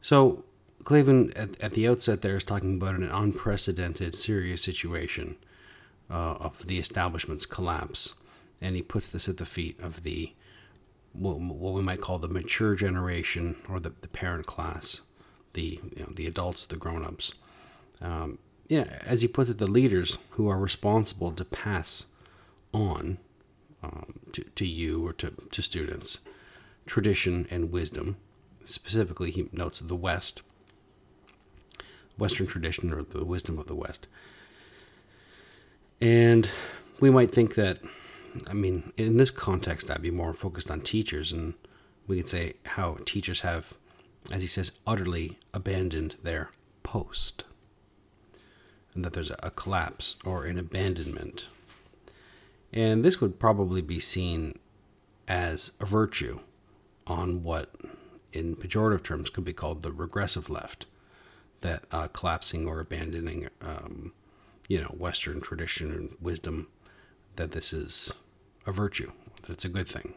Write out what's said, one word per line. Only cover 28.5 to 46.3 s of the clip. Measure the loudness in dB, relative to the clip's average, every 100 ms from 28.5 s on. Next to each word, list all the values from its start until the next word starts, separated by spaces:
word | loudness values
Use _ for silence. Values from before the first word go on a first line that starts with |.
| -20 -10
Specifically, | -10 -2 0 0 0 -4
he | -2 -4
notes | -4 -4 -6
the | -6 -2
West, | 0 0 -2 -6 -16 _ _ -20 _ _ _ _ -20 _ _ -20 -20 -20 -18 -20 -18 -2
Western | 0 0 -2
tradition | -2 -2 -2 -2
or | -2
the | -4 -6
wisdom | -2 -2 -2 -6
of | -4
the | -6
West. | -6 -10 -14 -20 -20 -20 -20 -20 -20 -20 -20 -20 _ -20 -20 -20 -20 -20 -20 _ _ _
And | 8 10 12 10 8 0 -10 -14 -18 6
we | 10
might | 10 10
think | 8 6 6
that, | 2 2 -8 -18 -20 -20 -14 -12 -6
I |
mean, | -2 0 -2 -6 -2
in | 4 8
this | 6
context, | 4 0 0 0 -4 -4
that'd | -4
be | -2
more | -2 -2
focused | -2 -6 -6 -6
on | -6
teachers, | -2 0 0 -2 -4
and | -4 -6 -8 -16 -20 -20 _ -2
we | -2
could | 0
say | -2 -2 -6 -8
how | -4 -2 -2 -4
teachers | -4 -2 -2
have, | -2 -2 -6 -18 _ -20 -20 _ -8
as | -4
he | -2
says, | -2 -2 -4 -2
utterly | 0 0 -2 -4 -8 _
abandoned | -6 -2 0 0 -2 -6 -6
their | -6